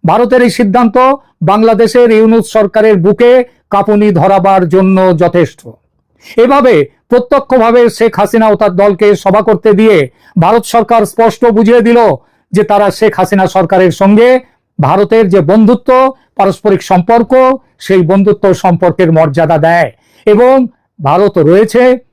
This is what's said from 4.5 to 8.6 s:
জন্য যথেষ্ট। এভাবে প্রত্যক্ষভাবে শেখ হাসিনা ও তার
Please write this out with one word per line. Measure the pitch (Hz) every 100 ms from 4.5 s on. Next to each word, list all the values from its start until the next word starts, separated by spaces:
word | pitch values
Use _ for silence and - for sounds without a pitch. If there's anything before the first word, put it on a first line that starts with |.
| 190 180
জন্য | 180 190 190 185 170
যথেষ্ট। | 170 175 165 - 120 113 _ _ _ _ - -
এভাবে | 233 277 254 185 139 _ _
প্রত্যক্ষভাবে | 247 247 277 269 262 226 240 240
শেখ | 214 226 196
হাসিনা | 202 233 220
ও |
তার | 202